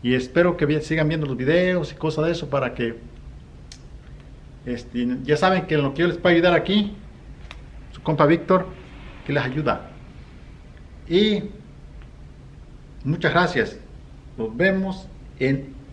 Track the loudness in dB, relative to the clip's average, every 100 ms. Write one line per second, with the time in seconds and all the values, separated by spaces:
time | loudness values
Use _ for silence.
0 | 2 0 2 4 4 4 2 2 0 2
1 | 2 2 -2 0 4 4 4 2 -2 -2
2 | -2 0 0 0 -2 -2 -2 -2 -4 -4
3 | -14 -18 -18 -18 -20 -20 -20 -18 -18 -18
4 | -18 -18 -18 -20 -20 -14 -8 -8 -6 -2
5 | -2 -2 2 4 4 4 2 0 0 2
6 | 0 2 4 6 6 4 4 2 0 -6
7 | -16 -18 -18 -18 -16 -16 -16 -18 -16 -8
8 | -2 4 6 6 4 2 2 -10 -16 -16
9 | -16 -14 -2 -2 0 0 0 -2 -6 -18
10 | -18 -18 -18 -20 -18 -20 -20 -20 -18 -18
11 | 0 2 4 2 -4 -12 -18 -20 -18 -18
12 | -18 -18 -20 -20 -20 -20 -20 -20 -20 -8
13 | -2 0 2 4 2 2 0 -4 -18 -18
14 | -18 -20 -18 -8 -6 2 2 2 -2 -6
15 | -12 -18 -18 -2 0 0 -4 -16 -18